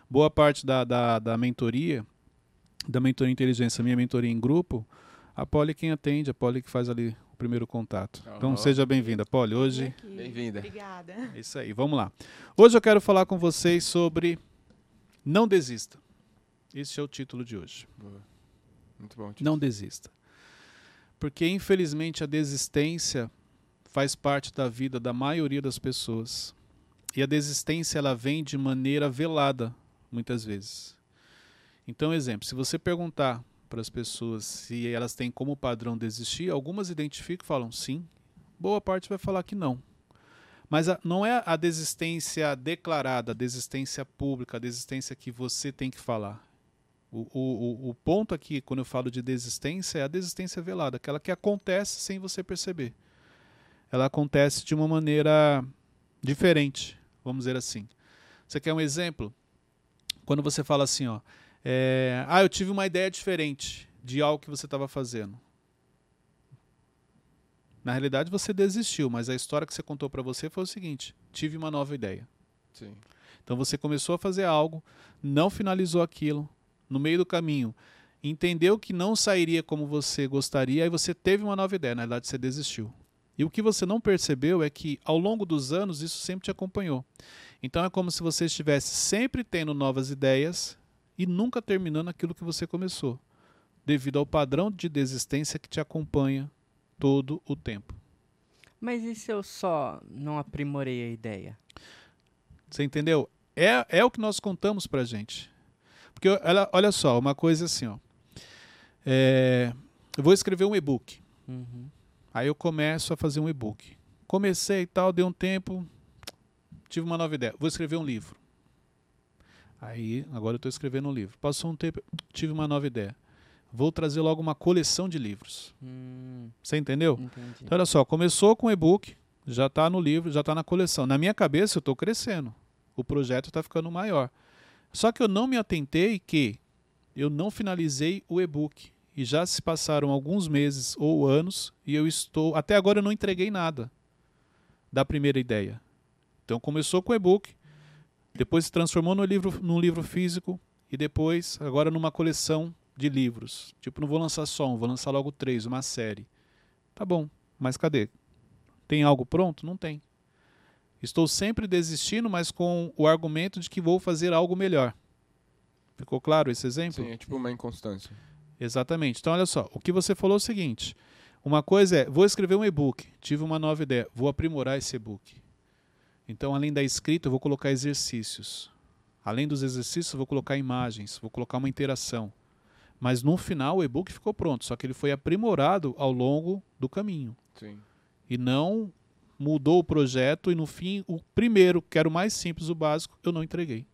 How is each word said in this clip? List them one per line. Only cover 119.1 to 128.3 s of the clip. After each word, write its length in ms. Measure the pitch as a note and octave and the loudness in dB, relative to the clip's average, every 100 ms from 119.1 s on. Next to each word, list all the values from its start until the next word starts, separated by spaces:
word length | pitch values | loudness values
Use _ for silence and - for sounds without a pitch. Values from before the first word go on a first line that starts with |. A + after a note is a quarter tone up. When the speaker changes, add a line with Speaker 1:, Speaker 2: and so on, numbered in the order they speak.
| _ _ _ _ _ _ - | _ _ _ _ _ _ -20
Speaker 1:
Aí, 460 | A#2 A2+ A2+ B2 D#3 | -14 -8 -6 -6 -6
agora 220 | A#2+ A2 A#2+ | -6 -4 -2
eu 40 | |
tô 80 | C3 | -6
escrevendo 400 | - C#3 C3+ C#3+ | -6 -4 -4 -2
um 40 | |
livro. 240 | B2+ G2 - | -4 -6 -4
Passou 300 | C#3+ C#3+ E3+ | -4 -2 -6
um 40 | D#3+ | -4
tempo, 260 | E3 - - D#3+ _ | -6 -6 -12 -14 _
tive 200 | - D#3+ | -6 -4
uma 160 | D#3 D3+ | -2 0
nova 200 | C#3+ C#3+ | 0 -2
ideia. 280 | A#2+ G2+ - _ _ _ _ _ | -4 -6 -10 _ _ _ _ _
Vou 200 | A#2 D#3 | 0 0
trazer 300 | E3 D#3 D3+ | 2 -2 2
logo 200 | D#3+ D#3+ | 2 2
uma 140 | D#3+ C#3+ | -2 0
coleção 520 | F3 F3+ D3+ - F#3 | 4 4 4 0 -2
de 100 | D#3+ | -4
livros. 560 | G#2+ G2+ - - - _ | -6 -8 -12 -16 -16 _
Speaker 4:
Hum. 640 | C3 B2+ B2+ B2+ B2+ B2+ A#2 - | -16 -14 -14 -16 -14 -14 -16 -16
Speaker 1:
Você 140 | - D3+ | -4 -2
entendeu? 420 | C#3 C#3 E3 A#2+ | 0 2 4 2
Speaker 4:
Entendi. 340 | B2 B2 B2 - | -4 -12 -16 -14
Speaker 1:
Então, 140 | C3 F3 | 0 2
olha 80 | F3+ | 6
só, 180 | C#3+ B2+ | 6 6
começou 500 | D#3+ F3 | 4 2